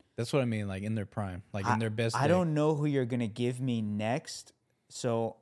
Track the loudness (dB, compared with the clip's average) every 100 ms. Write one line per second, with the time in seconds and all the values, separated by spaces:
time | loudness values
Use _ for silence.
0 | _ -6 0 2 2 0 -2 -4 -4 -4
1 | -4 -6 -6 -8 -8 -4 0 0 0 0
2 | 0 2 4 4 4 2 2 2 2 2
3 | 0 0 -2 0 -2 0 0 0 0 0
4 | 0 -2 -4 -14 -16 _ _ _ _ -6
5 | -2 0 -2 -4